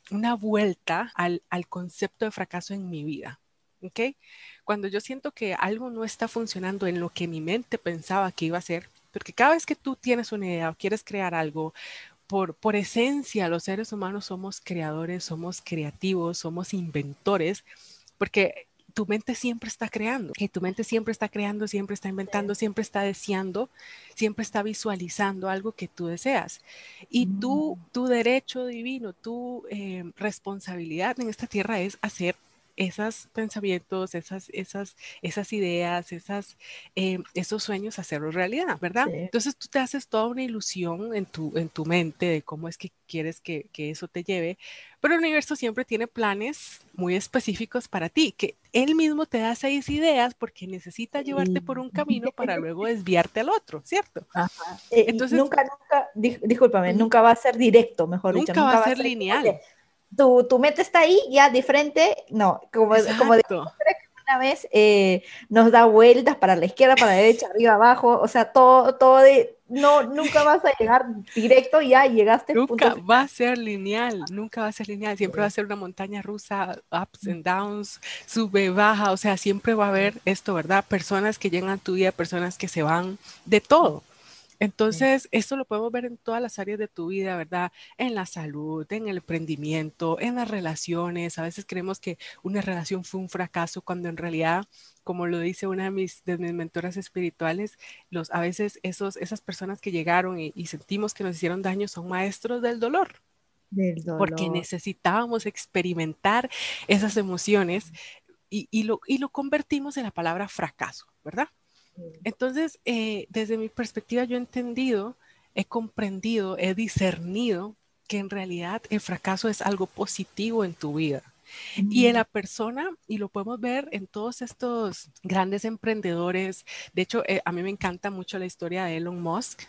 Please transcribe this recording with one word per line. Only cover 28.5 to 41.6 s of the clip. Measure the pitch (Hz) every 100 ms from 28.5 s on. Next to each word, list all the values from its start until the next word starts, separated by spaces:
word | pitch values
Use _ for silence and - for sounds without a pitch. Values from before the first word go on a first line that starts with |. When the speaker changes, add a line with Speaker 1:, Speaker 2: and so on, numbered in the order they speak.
| 262 247
Speaker 1:
divino, | 233 240 262 214
tu, | - 226 240 247 247 -
eh, | 202 196 185 175 -
responsabilidad | 208 - 196 196 185 180 160 160 202 254
en | 233
esta | - 240
tierra | 208 196 214
es | 190 -
hacer | 208 - 175 - _ _ _ -
esas | 185 - 214 - -
pensamientos, | - 220 214 202 180 - 190 185
esas, | 170 - 190 -
esas, | - 190 196 202 _ - -
esas | 170 208 196
ideas, | 214 180 175 175 175 170
esas, | 175 - 202 196 _ - - -
eh, | 190 185 185 -
esos | 180 180 214
sueños, | - 196 214 -
hacerlos | 175 147 156
realidad, | 175 180 269 359 -
¿verdad? | 175 220 269
Speaker 2:
Sí. | 156
Speaker 1:
Entonces | 185 240 277 -
tú | -
te | 269
haces | 254 277 -
toda | 220 233
una | 247
ilusión | 254 220 - 185 170 170 226
en | 214
tu, | 185 165 156
en | 165